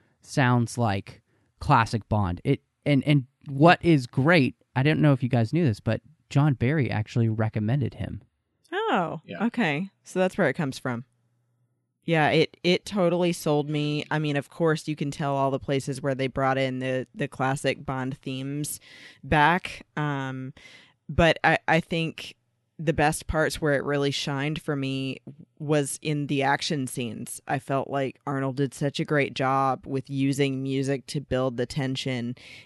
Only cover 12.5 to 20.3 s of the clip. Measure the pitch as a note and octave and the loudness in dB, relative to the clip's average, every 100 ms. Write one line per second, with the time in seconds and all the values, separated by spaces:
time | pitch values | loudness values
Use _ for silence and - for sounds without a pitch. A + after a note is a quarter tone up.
12.5 | - F3 F3+ - G#3 F3 F3 F3+ E3+ E3 | 0 0 0 0 0 2 2 0 0 0
13.5 | D3 D3 D3+ D3 D3 - D#3 D3+ C#3+ - | 0 0 -2 -2 -4 -4 -2 -2 -2 -4
14.5 | - E3 D#3 - D3+ D3 - C#3+ C#3 C3+ | -2 0 0 -4 -6 -6 -4 -2 0 0
15.5 | C3+ - C3+ C#3 C3+ C#3+ C3 C3+ C#3 C3+ | -2 -2 -2 -2 -4 -4 -2 -2 0 0
16.5 | C3 C3 B2+ C3 C3 A#2+ - C#3+ - C3 | 0 0 -2 -4 -4 -6 -8 -8 -4 -2
17.5 | C3+ C#3 - C#3 C3 C3 C3 C3+ C3 C3+ | 0 -2 -4 -6 -6 -6 -8 -8 -8 -6
18.5 | D3 D3 - - - - - C3+ D#3 D3 | -6 -6 -10 -16 -20 -20 -20 0 4 4
19.5 | F3+ - - - - D3+ C#3 C3+ | 4 -2 -12 -12 -6 -4 -4 -6